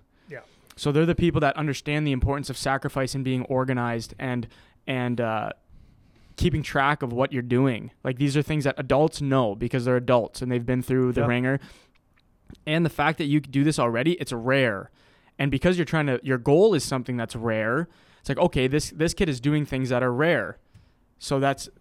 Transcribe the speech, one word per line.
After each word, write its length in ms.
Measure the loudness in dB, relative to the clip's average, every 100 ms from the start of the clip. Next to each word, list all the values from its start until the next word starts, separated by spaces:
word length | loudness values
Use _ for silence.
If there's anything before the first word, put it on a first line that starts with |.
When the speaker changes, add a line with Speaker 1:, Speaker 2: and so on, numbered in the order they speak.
| _ _ -20
Speaker 1:
Yeah. 100 | -20 -20 _ _ -6
Speaker 2:
So 160 | 0
they're 120 | 2 2
the 80 |
people 280 | 2 2 2
that 160 | 0 0
understand 500 | -2 -4 -4 -2 0
the 60 |
importance 360 | 0 0 -2 -6
of 80 | -6
sacrifice 560 | -2 -2 -2 -4 -4 -2
and 80 |
being 200 | -2 -2
organized 680 | 0 -2 0 -2 -2 -4 -8 -10
and, 300 | -6 -6 -6 -12 -20 _ -8
and, 320 | -4 -2 -2
uh, 300 | -2 -2 -4 -10 _ -20 -20 -20 _ _ -18 -2
keeping 240 | 0 0
track 400 | -2 0 2 0
of 120 | -2
what 180 | -2 -2
you're 100 | -2
doing. 500 | 0 2 2 0 -8 _
Like, 140 | -6 -2
these 180 | 0 0
are 60 |
things 240 | 0 0 0
that 100 | -2
adults 440 | 0 2 2 0
know 340 | 0 2 2 -2
because 300 | -2 -2 2
they're 100 | 0
adults 460 | 4 2 2 -6
and 100 | -4
they've 140 | -2 0
been 160 | -2
through 320 | 0 2 2
the 80 | 2
Speaker 1:
Yep. 80 | 0
Speaker 2:
ringer. 300 | 0 0 -2 -4 -20 _ _ _ _ _ _ _ -14 -2
And 180 | 0 0
the 40 |
fact 300 | 2 0 0
that 60 | 2
you 120 | 0
do 240 | 2 2
this 160 | 2 2
already, 360 | 0 2 0 0
it's 180 | -4
rare. 580 | -4 0 2 2 0 -8 _ _ _ _ -4
And 100 | -2
because 280 | 2 2 2
you're 80 | 0
trying 220 | 0 0
to, 120 | -2
your 140 | 0 -2
goal 360 | 4 6 6
is 100 | 4
something 320 | 0 -6 -4 -6
that's 220 | -6 -6
rare, 500 | -2 -2 0 -2 -4 _ _ _
it's 80 | -6
like, 100 | 0
"Okay, 300 | 2 2 2
this, 220 | 0 -2
this 240 | -2 -2
kid 160 | 0 0
is 100 | 0
doing 260 | 0 0 0
things 220 | -4 0
that 160 | 0
are 80 | 0
rare. 460 | 2 2 2 0 -8 _ -20 _ _ _ _
So 200 | -4 0
that's, 300 | 0 -2 -8 -18